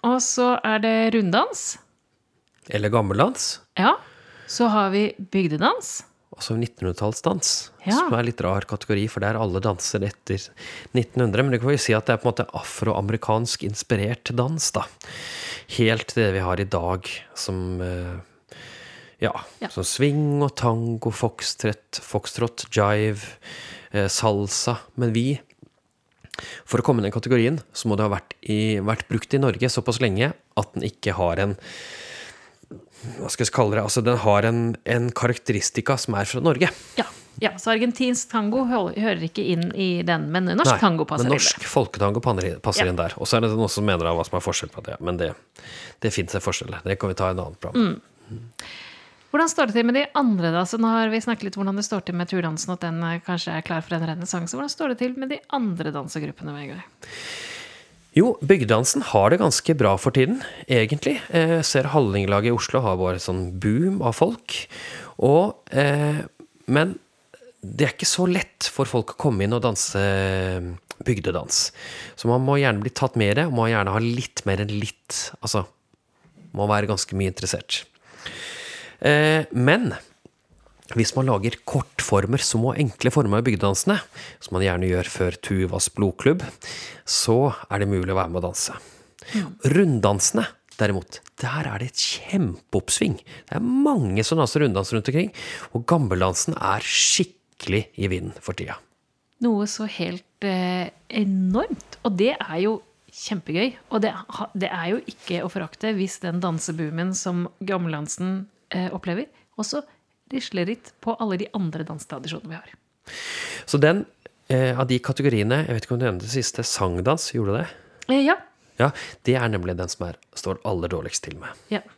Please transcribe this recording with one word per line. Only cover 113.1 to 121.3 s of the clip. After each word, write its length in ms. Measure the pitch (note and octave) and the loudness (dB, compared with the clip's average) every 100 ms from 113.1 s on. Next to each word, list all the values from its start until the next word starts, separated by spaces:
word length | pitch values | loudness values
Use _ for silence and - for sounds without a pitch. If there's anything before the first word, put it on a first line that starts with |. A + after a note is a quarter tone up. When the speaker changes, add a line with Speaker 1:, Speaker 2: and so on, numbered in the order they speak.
| - - - - - - | -14 -10 -10 -10 -10 -2
Speaker 2:
Så 140 | D3 | 4
den, 260 | D3 F#3+ - _ - _ _ | 6 4 0 _ -20 _ _
eh, 300 | C3 C3 B2 | 2 2 2
av 80 | C3 | 2
de 120 | B2 | 2
kategoriene, 640 | - C3 C#3+ A#2 G2+ C3+ D#3 | 0 2 4 4 4 2 2
jeg 80 | |
vet 120 | A#2 - | -2 -2
ikke 60 | |
om 60 | B2 | 0
du 60 | B2 | 0
nevnte 140 | F#2 | 0
det 80 | G#2 | -4
siste, 320 | C3 A#2 - | -2 -2 -4
sangdans, 720 | A#2 - F#2+ F2 G2 E3 - | -4 0 0 2 2 2 0
gjorde 140 | A#2 G2+ | -2 0
du 100 | G#2+ | 0
det? 100 | E3+ - - _ - | -4 -8 -20 _ 0
Speaker 1:
Eh, 140 | C4+ C#4 | 2 4
ja. 100 | F#4+ - _ _ - | 2 -2 _ _ 0
Speaker 2:
Ja, 140 | C3 - - - | 0 2 -14 -6
det 100 | - | 0
er 140 | B2+ A#2 | 2 2
nemlig 280 | G#2 F2+ F2 | -2 -2 -4
den 120 | F2+ | -6
som 180 | - F2 | -6 -8
er, 60 | D#2+ _ | -8 _
står 260 | - - F#2 | -10 -6 -6
aller 240 | - F#2+ E2+ | -4 -4 -2
dårligst 340 | F2 - - | -4 -4 -8
til 120 | - | -8